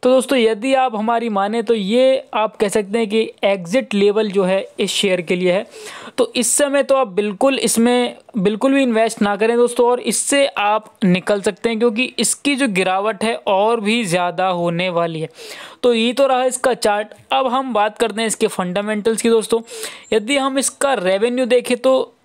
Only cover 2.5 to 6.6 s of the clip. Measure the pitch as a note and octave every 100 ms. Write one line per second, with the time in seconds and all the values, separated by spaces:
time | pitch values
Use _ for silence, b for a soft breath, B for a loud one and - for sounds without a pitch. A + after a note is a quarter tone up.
2.5 | - G#3 A3 G3 G#3+ A3 A3 A3+ - G#3
3.5 | G3 E3+ A3+ G#3+ G3+ G3+ G#3 A3 G3 F#3
4.5 | F#3+ G3 - G3+ - G3+ F3+ F3 F#3 F3+
5.5 | F3+ A#3 B B B B - B4+ - A#3+
6.5 | -